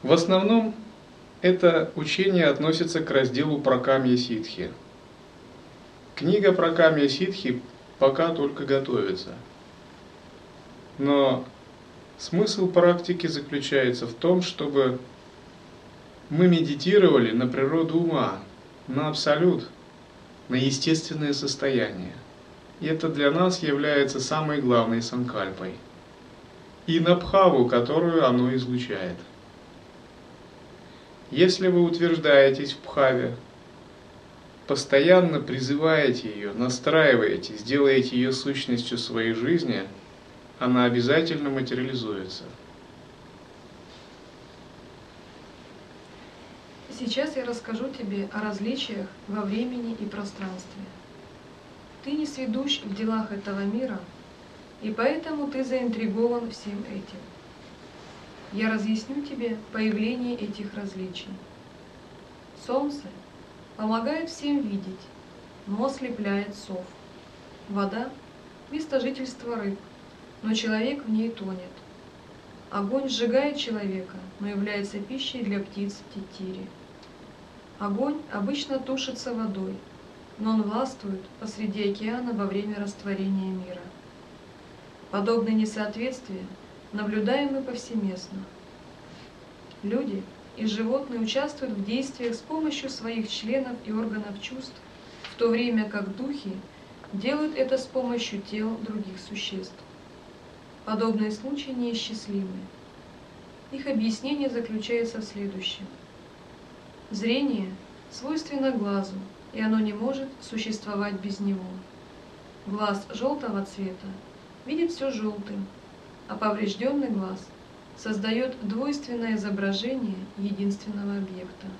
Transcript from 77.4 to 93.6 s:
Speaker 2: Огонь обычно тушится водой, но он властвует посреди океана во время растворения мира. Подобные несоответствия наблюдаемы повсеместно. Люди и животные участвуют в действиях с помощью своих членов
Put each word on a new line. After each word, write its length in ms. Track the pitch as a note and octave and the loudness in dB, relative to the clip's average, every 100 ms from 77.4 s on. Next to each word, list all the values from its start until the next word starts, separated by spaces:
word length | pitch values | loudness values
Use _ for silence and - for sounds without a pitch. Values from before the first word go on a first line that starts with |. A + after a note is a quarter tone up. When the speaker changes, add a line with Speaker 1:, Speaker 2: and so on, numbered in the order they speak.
| - - - - | -20 -20 -20 -8
Speaker 2:
Огонь 380 | G3+ G3+ C#4 D4+ - | -4 -2 -2 -4 -8
обычно 460 | G#3 G3 C#4+ - C4+ | -6 -4 -4 -4 -4
тушится 540 | C4 C4 - B3 - | -2 -4 -4 -8 -6
водой, 420 | A3+ A3 F#3+ F#3+ G3 - - - - - - | -4 -4 -4 -6 -8 -14 -20 -20 -20 -20 -6
но 120 | A3 | 0
он 120 | A3 | 2
властвует 580 | G#3 A3 C4 - G3+ F#3+ - - | 2 0 -2 -4 -8 -8 -8 -12
посреди 500 | G#3+ G#3 G#3+ G3 G3+ | -12 -6 -6 -2 -2
океана 440 | G3+ G#3+ A#3+ B3 | -2 -4 -4 -4
во 140 | G#3+ G3 | -2 -2
время 280 | F#3+ G#3 G#3 | -2 -4 -4
растворения 720 | G3+ - G3+ G3 F#3+ F#3+ F#3+ | -6 -6 -6 -2 0 0 -2
мира. 320 | F#3 F3+ F3+ - - - - - - - - - - - - - | -6 -8 -12 -14 -18 -20 -20 -20 -20 -20 -20 -20 -20 -20 -20 -8
Подобные 460 | G3 G3+ A#3 G#3+ A3 | -4 0 2 2 2
несоответствия 880 | G#3+ G#3+ G#3 A3 B3+ C4 - F#3+ F#3+ - - - - | 0 -2 -6 -4 -6 -6 -10 -12 -12 -16 -20 -20 -12
наблюдаемы 720 | G#3 G#3 G#3+ G#3 C4+ C#4+ C4+ | -6 -2 0 0 0 0 -2
повсеместно. 760 | C4 A#3+ - A3+ G3 F3+ - F#3+ F#3+ - - - - - - - - - - - - - | -6 -8 -6 -4 -4 -6 -10 -12 -14 -16 -20 -20 -20 -20 -20 -20 -20 -20 -20 -20 -20 -10
Люди 400 | G3+ A#3+ C#4+ F#3+ - - - - | -4 -2 -2 -6 -8 -18 -20 -6
и 80 | A3 | -4
животные 560 | G#3 A3+ C4+ C#4 A#3+ | -2 0 -2 -2 -4
участвуют 520 | A3 C4 D4 - B3+ | -2 0 -2 -4 -6
в 120 | G3+ G3 | -6 -4
действиях 500 | A#3+ C4+ - A#3 A3 | -2 -4 -4 -6 -6
с 40 | |
помощью 500 | - D#4 D#4 C#4+ C4+ | -6 -4 -2 -4 -8
своих 400 | - A3 A#3 G#3+ | -8 -6 -6 -4
членов 480 | - G#3+ C4+ | -6 -2 -2